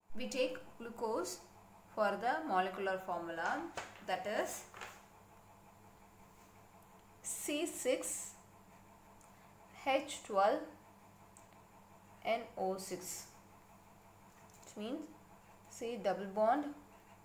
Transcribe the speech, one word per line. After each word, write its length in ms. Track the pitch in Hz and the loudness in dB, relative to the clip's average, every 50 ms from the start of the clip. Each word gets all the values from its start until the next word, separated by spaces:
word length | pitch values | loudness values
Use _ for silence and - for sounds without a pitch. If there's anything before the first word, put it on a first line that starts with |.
| _ _ - | _ _ -2
We 120 | 214 247 - | 0 0 0
take 300 | - 269 254 - - - - - - - | 2 2 2 2 2 -4 -8 -12 -14 -12
glucose 600 | 226 233 214 - 240 220 220 285 359 - - - - - - - - - - - - - - | -10 -10 -6 -2 -2 0 2 0 0 -2 -4 -8 -12 -18 -20 -20 -20 -20 -20 -20 -20 -10 2
for 240 | - 214 202 196 185 | 4 4 4 4 4
the 260 | 214 240 277 311 311 | 2 2 2 2 2
molecular 540 | 285 196 185 185 196 190 202 196 190 190 185 190 | 4 4 4 4 4 0 0 0 2 0 0 0
formula, 560 | - 180 170 170 170 165 165 165 190 247 294 339 339 - - - - - - - | -2 -4 -2 -2 -4 -2 0 0 0 0 0 -2 -4 -6 -8 -8 -8 -12 -12 -2
that 200 | - 190 - - | -2 -2 -2 0
is 380 | 202 214 254 370 - - - - - - - - - - - - - - - - - - - - - - - - - - - - - - - - - - - - - - - - - - - - - - - - - - - - - - - - | 0 0 0 0 0 -2 -8 -10 -12 -12 -12 -12 -12 -12 -16 -20 -20 -20 -20 -20 -20 -20 -20 -20 -20 -20 -20 -20 -20 -20 -20 -20 -20 -20 -20 -20 -20 -20 -20 -20 -20 -20 -20 -20 -20 -20 -20 -20 -20 -20 -20 -20 -20 -20 -20 -20 -20 -20 -12 -8
C 420 | - - - - - 302 294 339 | -8 -6 -6 -4 -2 0 0 0
six 680 | 311 - - - 247 269 - - - - - - - - - - - - - - - - - - - - - - - - - - - - - - - - - - - - - - | -2 -2 -2 2 2 2 2 2 -2 -4 -4 -6 -8 -12 -16 -20 -20 -20 -20 -20 -20 -20 -20 -20 -20 -20 -20 -20 -20 -20 -20 -20 -20 -20 -20 -20 -20 -20 -20 -20 -20 -18 -4 0
H 320 | 285 262 285 311 302 - - - | 4 4 4 4 2 -8 -10 -8
twelve 340 | - 220 190 196 214 262 311 302 - - - - - - - - - - - - - - - - - - - - - - - - - - - - - - - - | 2 4 6 8 8 6 4 0 -6 -12 -18 -20 -20 -20 -20 -20 -20 -20 -20 -20 -20 -20 -20 -20 -20 -20 -20 -20 -20 -20 -20 -20 -20 -20 -20 -20 -20 -20 -8 -2
N 160 | - 220 240 233 - - - | -2 0 0 -2 -8 -6 -2
O 180 | 190 185 190 | -2 -2 -2
six, 500 | 190 190 - 185 175 - - - - - - - - - - - - - - - - - - - - - - - - - - - - - - - - - | -2 -4 -6 -6 -6 -6 -8 -8 -10 -10 -14 -18 -20 -20 -20 -20 -20 -20 -20 -20 -20 -20 -20 -20 -20 -20 -20 -20 -20 -20 -20 -20 -20 -20 -20 -20 -20 -20
which 120 | - - | -16 -10
means 300 | 214 208 226 262 320 302 - - - - - - - - - - - - - | -8 -6 -4 -4 -6 -6 -10 -14 -20 -20 -20 -20 -20 -20 -20 -20 -20 -20 -18
C 280 | - - 247 226 240 214 185 | -12 -8 -6 -4 -4 0 2
double 240 | 202 185 185 202 | 2 2 2 -2
bond 380 | 196 190 208 214 220 247 294 285 285 - - - - - - - - - - - | -2 4 6 6 8 8 6 4 -2 -6 -10 -16 -20 -20 -20 -20 -20 -20 -20 -10